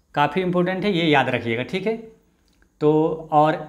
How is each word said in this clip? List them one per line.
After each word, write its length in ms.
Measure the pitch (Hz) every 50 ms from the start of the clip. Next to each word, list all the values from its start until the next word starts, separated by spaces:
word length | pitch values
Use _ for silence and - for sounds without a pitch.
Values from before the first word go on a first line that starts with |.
| _ _ -
काफ़ी 260 | 143 147 143 - 190
इंपॉर्टेंट 420 | 185 185 175 180 180 180 185 185 170
है, 80 | 208
ये 140 | 190 165 170
याद 240 | 165 147 135 127 -
रखिएगा, 340 | 123 117 107 117 113 117 127
ठीक 240 | - - 190 185
है। 80 | 220 226 226 - - - _ _ _ _ _ _ _ _ _ _ _ _ -
तो 100 | 151 151 156 156 156 165 165 160 160 156 160
और 240 | 147 151 156 156 - 156